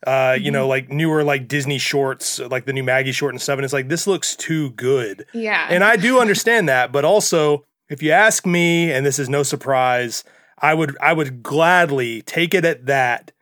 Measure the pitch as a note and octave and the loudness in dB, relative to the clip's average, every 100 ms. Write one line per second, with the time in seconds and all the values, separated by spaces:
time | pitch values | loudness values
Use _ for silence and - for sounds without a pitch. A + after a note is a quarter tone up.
0 | - C3+ C3 B2+ C#3+ C#3 C3+ C3+ C3 C#3+ | 0 0 2 0 -2 -2 0 -2 -4 -2
1 | D#3+ D#3 D3 C#3+ A#2+ D3 C3+ C3+ - C#3+ | 0 0 0 -2 -2 -6 -4 -4 -2 0
2 | C3+ C3+ - - B2+ B2+ B2+ C3+ C3 B2+ | -2 -4 -8 -8 -6 -6 -4 -6 0 0
3 | C3+ B2+ C#3+ B2 - C#3 C3+ C#3 C3+ E3+ | 0 -2 -4 -6 -4 -4 -2 -4 -2 -4
4 | G3+ F3+ - - - D#3+ C#3+ A2 B2 C3+ | -2 -2 -2 -6 -4 -4 -4 -4 0 0
5 | A2+ F#2+ - A#3 A3 G3 - F3 G3+ A#3 | -2 -8 -12 -8 -4 -4 0 2 4 4
6 | G#3 C4 A#3 G3 - A3+ E3+ C3 B2 C3 | 4 4 2 2 2 2 4 2 0 0
7 | D3 G#3 - E3+ D3+ D3 _ _ _ D3 | 2 2 2 2 2 0 _ _ _ -6
8 | D3+ E3 G#3+ - F#3+ F3 E3+ E3+ E3+ C3 | 2 4 4 2 0 0 2 2 0 0
9 | C#3 C3+ C3 C#3 C#3 C#3+ B2+ C3+ B2+ B2 | 0 -2 -2 -2 -2 -4 -2 0 2 0
10 | A#2+ A2 - _ _ _ D3 D#3+ D#3 C#3 | -2 -8 -14 _ _ _ 0 2 0 0
11 | C#3+ D#3+ C#3+ B2+ A2+ C#3+ E3 F3+ E3+ C#3 | 0 0 -2 -6 -4 2 4 4 4 0
12 | A#2+ A2+ - - E3+ F#3 E3 C#3 B2+ C#3 | -2 -6 -8 -4 0 2 2 -2 -2 0
13 | B2 A#2+ - _ | 0 -2 -6 _